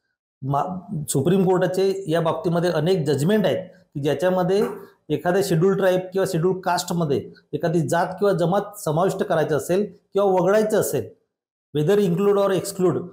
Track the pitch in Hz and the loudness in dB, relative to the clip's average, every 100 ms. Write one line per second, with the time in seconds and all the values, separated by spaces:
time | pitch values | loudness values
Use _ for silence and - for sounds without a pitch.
0 | _ _ _ _ 135 139 143 185 - 170 | _ _ _ _ -4 -2 -2 -6 -8 -8
1 | 147 147 156 196 185 185 180 185 190 190 | -4 -2 2 2 4 2 0 0 0 -2
2 | 156 165 160 - 180 170 175 160 156 185 | -2 -2 0 -2 -2 0 0 0 0 0
3 | 147 131 156 214 170 120 - - _ 151 | 0 0 2 2 2 -2 -6 -18 _ -6
4 | 143 139 185 185 180 196 233 - - _ | -2 0 0 0 2 0 0 -4 -16 _
5 | - 147 175 190 - 165 190 190 190 185 | -6 -4 0 0 2 2 2 2 2 2
6 | 185 190 185 170 180 185 180 175 - 170 | 0 -2 -2 0 0 0 -2 -2 -2 -2
7 | 160 123 - - _ - 165 170 135 170 | 0 -2 -4 -16 _ -6 -2 0 0 0
8 | 185 185 202 175 170 196 202 - - 151 | -2 0 0 2 2 0 -2 -8 -4 0
9 | 185 - 202 165 147 147 - 185 208 - | 0 0 -2 0 0 -2 0 -2 -2 -8
10 | _ 190 202 185 175 208 214 202 - 143 | _ 0 2 2 4 2 2 0 0 -2
11 | - - _ _ _ _ _ 147 151 208 | -6 -12 _ _ _ _ _ -2 2 2
12 | 196 170 202 202 196 185 - - 180 127 | 2 2 2 2 2 0 -4 -2 0 0
13 | - | -4